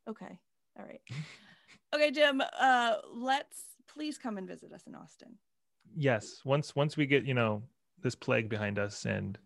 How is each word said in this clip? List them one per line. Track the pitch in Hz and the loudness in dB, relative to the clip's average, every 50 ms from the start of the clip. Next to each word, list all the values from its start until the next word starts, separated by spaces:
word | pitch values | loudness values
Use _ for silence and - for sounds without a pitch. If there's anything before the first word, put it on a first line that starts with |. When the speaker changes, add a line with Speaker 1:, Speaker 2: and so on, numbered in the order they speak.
| _ | _
Speaker 1:
Okay. | 226 220 - 226 - 185 - _ _ _ _ _ _ _ - | -14 -12 -12 -14 -18 -18 -20 _ _ _ _ _ _ _ -18
All | 196 | -18
right. | - - - _ - | -18 -18 -18 _ -12
<laughs> | 123 151 151 - - - - - - _ _ - - - _ _ - | -10 -10 -10 -12 -16 -20 -20 -20 -20 _ _ -20 -20 -20 _ _ 2
Okay, | 302 302 302 | 2 4 4
Jim, | 262 302 294 285 269 269 233 - - - | 6 6 6 6 6 2 0 -2 0 4
uh, | 254 262 254 247 240 233 214 - - - - | 4 6 6 6 4 2 2 0 -2 -8 -10
let's | 233 247 262 269 285 - - - - - - - _ _ | -4 -2 0 0 0 -2 -6 -14 -18 -20 -20 -20 _ _
please | - - 294 302 302 - | -18 -12 -8 -8 -8 -8
come | - - 233 208 | -6 -8 -6 -6
and | 190 185 | -6 -8
visit | 180 175 - - - - | -10 -12 -14 -16 -18 -20
us | 185 - | -20 -18
in | - - | -18 -18
Austin. | - 165 - - - - - - - _ _ _ _ _ _ _ _ _ 110 110 | -18 -18 -20 -20 -20 -20 -20 -20 -20 _ _ _ _ _ _ _ _ _ -10 -4
Speaker 2:
Yes. | 160 139 135 117 104 - - - - - | 0 2 2 2 2 0 -6 -14 -8 -2
Once, | 131 139 151 147 - - | 0 0 0 0 0 0
once | 143 147 151 - | 0 0 2 2
we | 156 147 | 0 2
get, | 131 143 135 110 | 4 4 4 4
you | 135 127 | 2 2
know, | 123 113 110 107 107 117 - _ _ _ _ _ _ - | 2 2 2 0 -2 -6 -10 _ _ _ _ _ _ -4
this | 127 - | -4 -4
plague | - - 131 123 117 113 104 | -2 -2 0 2 2 0 0
behind | 110 104 104 101 104 | -2 -2 -2 -2 -2
us | 104 101 101 - - - | -2 -2 -4 -4 -6 -4
and | 113 104 101 101 98 98 - _ | -2 -2 -2 -4 -6 -8 -10 _